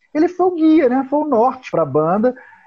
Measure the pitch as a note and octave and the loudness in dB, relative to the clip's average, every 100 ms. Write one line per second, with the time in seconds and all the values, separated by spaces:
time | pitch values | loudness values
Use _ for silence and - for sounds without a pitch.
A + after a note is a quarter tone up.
0 | _ D4 F4 F4+ F4+ E4+ D#4 D#4 B3+ B3+ | _ -2 -2 0 -2 2 2 4 2 0
1 | C4+ C#4+ D4+ A#3 B3+ B3+ - E3 D3+ D3 | -2 -4 0 0 0 -2 -6 -4 -2 -2
2 | D#3 G3+ B3 B3 - _ | 0 0 -2 -4 -18 _